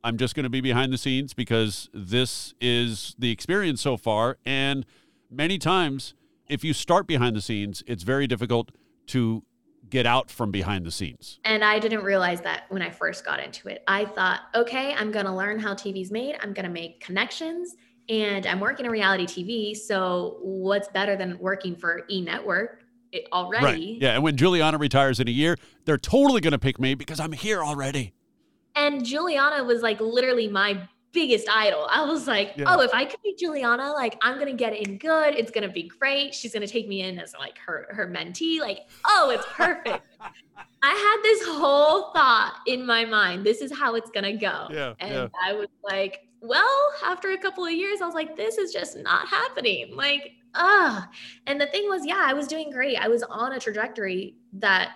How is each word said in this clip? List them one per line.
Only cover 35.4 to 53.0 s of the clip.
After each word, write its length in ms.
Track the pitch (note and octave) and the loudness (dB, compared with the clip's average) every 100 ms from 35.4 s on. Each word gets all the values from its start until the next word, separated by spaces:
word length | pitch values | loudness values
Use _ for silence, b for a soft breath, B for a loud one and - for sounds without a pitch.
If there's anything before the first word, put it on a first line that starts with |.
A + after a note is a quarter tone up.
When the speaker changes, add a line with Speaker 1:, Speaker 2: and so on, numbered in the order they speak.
| A3+ | -2
Speaker 2:
gonna 200 | A3 G3+ | -2 -4
be 120 | F3+ | -6
great. 500 | E3+ - C4+ C#4 C#4+ | -10 -2 0 0 -2
She's 200 | - A#3 | -6 -8
gonna 120 | G#3+ G3+ | -8 -4
take 200 | A#3 G3+ | -4 -4
me 140 | G3 | -6
in 160 | F#3 F3+ | -6 -8
as, 160 | E3 - | -12 -12
like, 220 | C#3 - | -14 -12
her, 280 | - D#3+ - | -10 -10 -8
her 160 | G#3 F3+ | -8 -6
mentee. 520 | E3+ E3+ F#3 E4 D#4+ | -6 -8 -4 -2 -2
Like, 280 | B3+ G3 - - - | -2 -6 -10 -4 4
oh, 240 | G4+ C#4+ | 4 4
it's 160 | A#3+ - | 2 -4
perfect." 480 | - E4+ E4 A#3 - _ _ | 0 0 2 -4 -6 _ _
Speaker 1:
<laughs> 600 | G#3+ - _ G3+ - _ | -20 -20 _ -20 -20 _
Speaker 2:
I 80 | C#4 | 2
had 340 | G4 G#4 A4 | 4 4 4
this 240 | G#4+ G#4 F4 | 6 4 4
whole 640 | D4+ C#4+ C#4+ D4+ F#4 - | 2 6 8 8 6 2
thought 420 | E4 C4+ A3+ - - - | 4 6 6 4 -2 -4
in 200 | B3+ B3 | -2 2
my 200 | A#3 A3+ | 2 4
mind, 400 | G#3+ F#3+ F3+ G#3 | 4 2 2 0
"This 160 | A#3+ | 0
is 100 | C#4 | -4
how 220 | C#4+ C4+ | -2 0
it's 160 | A3+ A3+ | 0 -4
gonna 260 | G3+ G3 G#3+ | -4 -4 -2
go." 320 | G3 D#3 - | -2 -2 -6
Speaker 1:
Yeah, 240 | D3+ C3 A2 | -6 -6 -6
Speaker 2:
And 140 | - | -6
Speaker 1:
yeah. 140 | C3 A#2+ - F#3 | -6 -6 -4 -2
Speaker 2:
I 80 | |
was 160 | G#3 G3+ _ | -2 -6 _
like, 440 | G3+ G3 G3 - _ _ | -6 -2 -4 -6 _ _
well, 480 | A#3 C#4 A4 C#5 C#5+ D5 - | 0 4 4 4 2 0 -4
after 260 | F4+ F#4+ | -2 -4
a 60 | F#4+ | -2
couple 260 | F#4 F#4 | -4 -4
of 80 | E4+ | -4
years, 300 | E4 G4 G4+ | -4 -2 -4
I 40 | F4 | -4
was 100 | E4 | -6
like, 200 | D#4+ - | -8 -6
"This 220 | G#4+ A4 | -4 -4
is 160 | F#4 | -4
just 240 | - D#4+ - | -6 -8 -6
not 300 | - - - | 0 0 2
happening." 680 | F#4+ C5+ C5 A#3+ F3+ A#2 B3 | -2 -2 -2 -2 -2 -6 -4
Like, 360 | C#4 C#4+ C#4+ _ _ - | 0 -2 -4 _ _ 2
ugh. 480 | F4+ G4+ D#4+ G#3 F3+ B B B - | 6 6 6 0 -8 B B B -6
And 140 | C#4+ | -2
the 60 | C#4+ | 0
thing 200 | G4 G#4 | 0 -2
was, 160 | F#4+ D4 | -2 -2
yeah, 180 | F#4+ D4+ | 2 2
I 80 | |
was 140 | C#4 C#4+ | 2 -2
doing 220 | D#4 D4+ | -6 -6
great. 280 | C4 C4+ | -2 0
I 100 | A3 | 0